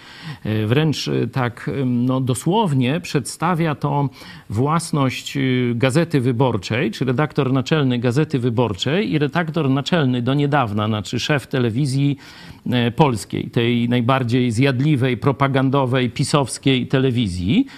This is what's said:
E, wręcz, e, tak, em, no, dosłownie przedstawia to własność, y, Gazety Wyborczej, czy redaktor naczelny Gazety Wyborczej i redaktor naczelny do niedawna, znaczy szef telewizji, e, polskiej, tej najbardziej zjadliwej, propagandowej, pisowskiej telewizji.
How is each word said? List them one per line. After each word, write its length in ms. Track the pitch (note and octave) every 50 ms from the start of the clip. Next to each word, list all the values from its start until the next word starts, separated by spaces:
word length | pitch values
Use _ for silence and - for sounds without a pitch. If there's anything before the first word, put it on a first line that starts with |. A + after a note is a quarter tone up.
| - - - - - E3 C#3 - -
E, 220 | - A2 A2 G#2+
wręcz, 420 | G#2+ A#2 D3 D#3 D#3+ E3+ - - D3
e, 200 | C#3 C3 B2+ A2+
tak, 420 | - C3+ B2+ A#2+ A#2 - - -
em, 360 | F#2+ C3+ C3+ B2+ B2 A#2+ B2
no, 160 | B2+ C3 C3
dosłownie 800 | C3+ B2 B2+ - - D#3+ F3+ A3+ A3+ F3+ C#3+ C3 B2+ A#2+ D3 D3+
przedstawia 760 | - - - D3 A#2 - - - D#3+ E3+ F#3 D#3 E3 D#3+ C#3+
to 340 | - - D3 C#3+ C#3+ C#3+ C3 - - - - - - - -
własność, 880 | G2+ G#2 C3 D3 D#3+ E3+ - - - D3 C3+ B2+ - - - - - C#3+
y, 360 | C3+ C3 B2+ B2+ B2+ A#2+ A#2+
Gazety 460 | A#2 C3+ B2+ A#2 E3 E3+ E3 - C#3
Wyborczej, 720 | A#2 C3 B2+ A2+ C#3 B2+ A2 G#2+ - - A2 A#2 D#3+ A3+
czy 140 | G#3 - C#3
redaktor 480 | B2 B2+ A#2+ D3+ D3 - - C#3 B2+ C3
naczelny 460 | C3+ A#2+ - D#3+ D#3 C#3 C3 B2 B2
Gazety 400 | A#2+ B2+ A#2 C#3+ D#3 D3+ - C3
Wyborczej 720 | A#2 B2+ A2+ A#2 B2 A2 G#2 - - B2 D3 F#3+ A3 -
i 80 | - D3+
redaktor 500 | D3 C#3 - E3+ F3 D#3 D3 F3 D3 C3+
naczelny 520 | C3+ C3+ - - F#3+ E3+ C#3+ B2+ B2+ B2
do 120 | A#2+ B2 C3+
niedawna, 540 | D3 C#3+ C#3+ C#3+ D3 B2+ G#2+ G#2 G#2+ G#2+ A2
znaczy 320 | A2 G#2+ G2 - - A#2
szef 280 | - - D#3 C3+ - -
telewizji, 680 | - C3 A#2+ A#2 G#2 B2 D3+ C3 B2+ C3+ C#3+ C#3+ C#3 - - - - - - - - - - -
e, 200 | B2 B2 A#2 A#2+
polskiej, 580 | A#2 - D#3+ C#3 A#2+ G2+ - - - - - -
tej 400 | - B2+ A#2 A#2 A#2+ A#2+ A#2 A#2+
najbardziej 640 | B2 B2 A#2+ A#2+ C3+ C3 B2+ A2+ A#2 C3 B2 B2
zjadliwej, 680 | A2 G#2+ C3+ C#3 C3 A#2+ C#3 D#3 D3+ B2 B2+ C3 B2+ G#2+
propagandowej, 920 | - C#3+ C3 - C#3 C#3 C#3 C#3 C3 C3+ B2+ C#3+ C3+ B2 B2+ C3+ B2+ A#2+
pisowskiej 800 | A#2+ - C#3 - - D3 C3+ A2 - - - C#3 C3+ B2 A#2+ -
telewizji. 800 | - C3+ C3 C3+ A#2 A#2+ B2 G2 F2 F2+ F2 F#2+ D3+ A3 C4+ C4+ -